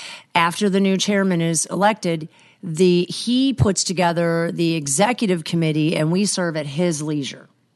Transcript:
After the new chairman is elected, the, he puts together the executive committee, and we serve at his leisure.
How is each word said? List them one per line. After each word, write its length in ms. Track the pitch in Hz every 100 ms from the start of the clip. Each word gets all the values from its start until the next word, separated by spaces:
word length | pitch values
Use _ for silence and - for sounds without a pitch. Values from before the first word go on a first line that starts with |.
| - - - 175
After 340 | 170 165 208
the 120 | 196
new 160 | 196 190
chairman 420 | 208 202 196 170
is 260 | 165 160 -
elected, 600 | 170 202 220 175 165 160 _ _ _
the, 440 | 180 160 185 175 180
he 440 | - - 247 269
puts 320 | 247 214 180 -
together 640 | 185 170 170 170 165 170
the 220 | 160 165 165
executive 720 | 139 139 214 247 214 175 -
committee, 500 | 170 160 156 156 180
and 160 | 156
we 140 | 185 202
serve 320 | - 170 156
at 80 | 143
his 360 | 139 180 147
leisure. 460 | 151 151 127 - - _ _